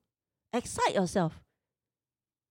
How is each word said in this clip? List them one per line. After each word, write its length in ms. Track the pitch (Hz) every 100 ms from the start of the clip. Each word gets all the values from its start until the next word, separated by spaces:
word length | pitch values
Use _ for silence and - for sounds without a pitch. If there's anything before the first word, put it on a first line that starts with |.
| _ _ _ _ _
excite 440 | 240 - - 480 -
yourself. 460 | 180 208 160 - - _ _ _ _ _ _ _ _ _ _